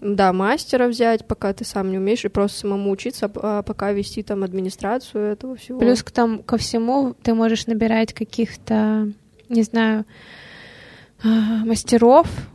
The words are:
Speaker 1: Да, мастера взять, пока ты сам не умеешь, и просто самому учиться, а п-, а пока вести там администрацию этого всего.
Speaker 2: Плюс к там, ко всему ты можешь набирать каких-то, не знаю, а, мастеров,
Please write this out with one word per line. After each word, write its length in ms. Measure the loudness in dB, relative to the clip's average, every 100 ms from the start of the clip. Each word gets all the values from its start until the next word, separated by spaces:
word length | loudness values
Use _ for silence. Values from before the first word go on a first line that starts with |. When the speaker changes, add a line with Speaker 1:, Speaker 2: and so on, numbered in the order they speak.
Speaker 1:
Да, 320 | -2 2 2
мастера 540 | 2 0 -2 0 0 2
взять, 380 | 2 2 0 -2
пока 260 | -4 -4
ты 120 | -6 -6
сам 260 | -4 -2
не 80 | -2
умеешь, 260 | -2 -2 -2
и 40 |
просто 320 | 0 -2 -2
самому 280 | -4 -2 -2
учиться, 380 | -4 -6 -6 -6
а 20 |
п-, 100 | -4
а 180 | -4 -4
пока 300 | -4 -4 -2
вести 320 | -2 -4 -8
там 200 | -6 -4
администрацию 880 | -4 -4 -6 -6 -4 -4 -4 -4 -4
этого 220 | -4 -10 -12
всего. 220 | -8 0
Speaker 2:
Плюс 220 | 2 2
к 80 | 0
там, 300 | 0 0 -2
ко 160 | -2 -2
всему 560 | 0 -2 0 0 0 -2
ты 140 | 0 2
можешь 320 | 2 0 -2
набирать 440 | 0 0 0 0
каких-то, 920 | -4 -6 -4 -4 -4 -2 0 2 0 -2 -6 _ _ -2
не 120 | 0
знаю, 440 | 2 2 2 0 -4 -14 -20 -20 -20 -20 -20 -20 -20 -20 -20 -4
а, 400 | 2 2 2 0 0
мастеров, 640 | -2 2 6 8 8 6 -2 -12